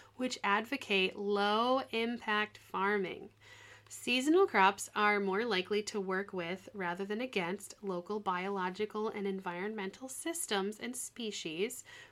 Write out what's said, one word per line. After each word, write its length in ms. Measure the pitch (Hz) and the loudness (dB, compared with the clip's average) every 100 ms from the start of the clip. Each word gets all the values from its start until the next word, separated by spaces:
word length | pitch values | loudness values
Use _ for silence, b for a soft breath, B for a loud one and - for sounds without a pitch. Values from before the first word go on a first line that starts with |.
| B - | B -6
which 220 | 254 - | -4 0
advocate 720 | 202 202 226 269 - 196 185 - | 2 2 2 -4 0 2 2 0
low-impact 1400 | 202 202 202 214 247 262 262 226 233 240 - 208 208 - | 0 2 4 4 4 2 0 -2 -2 -2 0 0 0 -6
farming. 680 | - 185 196 208 175 - - _ B B B B - | -8 0 2 2 0 -6 -12 _ B B B B -18
Seasonal 580 | - - 247 277 359 392 | -6 0 2 6 6 6
crops 420 | 214 190 196 - | 8 6 6 -2
are 260 | 208 208 208 | 2 4 4
more 240 | 196 190 | 2 0
likely 380 | 240 185 185 208 | 2 0 2 -2
to 180 | 208 214 | 0 -4
work 320 | 185 185 196 | -2 -2 -2
with, 380 | 185 170 185 - | -4 -4 -6 -8
rather 320 | 202 175 175 | -6 -4 -2
than 160 | 196 214 | -4 -4
against, 540 | 254 202 170 196 - - | -2 -2 -2 -4 -8 -10
local 360 | 196 180 175 214 | -6 -4 -4 -4
biological 920 | 202 180 190 196 180 185 214 214 220 | -2 -2 -2 -2 -2 -2 -4 -2 -4
and 180 | 214 196 | -2 -4
environmental 800 | 190 185 175 208 220 190 - 262 | -4 -6 -6 -6 -6 -8 -8 -12
systems 680 | - 330 339 - 202 196 214 | -8 -6 -6 -2 0 0 -4
and 160 | 240 247 | -8 -8
species, 880 | - - 220 - 165 160 226 - B B B | -10 -8 -6 -6 -6 -2 -4 -4 B B B